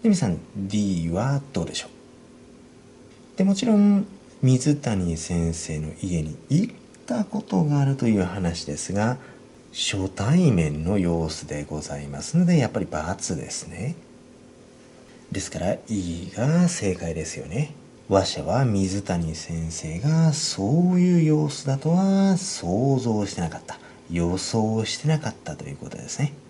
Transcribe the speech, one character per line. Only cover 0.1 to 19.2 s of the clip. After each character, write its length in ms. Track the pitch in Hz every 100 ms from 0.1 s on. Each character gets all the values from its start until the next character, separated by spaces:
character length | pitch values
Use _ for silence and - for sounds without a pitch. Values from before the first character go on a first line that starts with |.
| 185
さ 100 | 104
ん、 120 | 82 - 104
D 520 | 98 107 101 90 82
は 280 | 87 127 139 139
ど 100 | 95
う 40 | 80
で 100 | -
し 80 |
ょ 20 | -
う？ 1500 | - - - - - - - - - - - - - - -
で、 60 |
も 100 | 190
ち 100 | 196
ろ 120 | 247 208
ん 300 | 208 202 - - - -
水 360 | 131 127 139 147
谷 400 | 127 98 87 82
先 380 | - 87 82
生 260 | 82 - 78
の 80 | 78 -
家 220 | 95 85
に 140 | 78 - -
行 200 | 147 240
っ 40 | - - - -
た 180 | 240
こ 180 | 202 208
と 220 | - 190
が 160 | 151 143
あ 40 |
る 120 | 139 135
と 100 | 120
い 100 | 104
う 20 |
話 420 | 90 95 87 82
で 120 | - 76
す 160 | -
が、 260 | 98 110 123 - - - - -
初 360 | - - 101 95
対 440 | - 101 170 170
面 320 | 95 78 76
の 140 | 80 101
様 300 | 87 82 80
子 200 | - 76
で 180 | 73 73
ご 120 | 76
ざ 200 | - 71
い 60 | 71
ま 160 | 69
す 140 | - 170
の 100 | 175
で、 120 | 165
や 100 | 117
っ 20 |
ぱ 80 | 113
り× 80 | 90 78 78 - - 80
で 140 | 58
す 160 | - 82
ね。 300 | 82 123 170 - - - - - - - - - - - - -
で 80 | 98
す 100 | -
か 80 | 85
ら、 180 | 90 - -
E 420 | 104 87 82 87 -
が 320 | 131 170 175
正 260 | - 101
解 200 | 90 85
で 100 | 80
す 120 | - -
よ 100 | 67
ね。 280 | 104 151 - - - -
話 160 | 98 95
者 180 | -
は 200 | 73 113
水 380 | 131 101 95 98
谷 320 | 98 87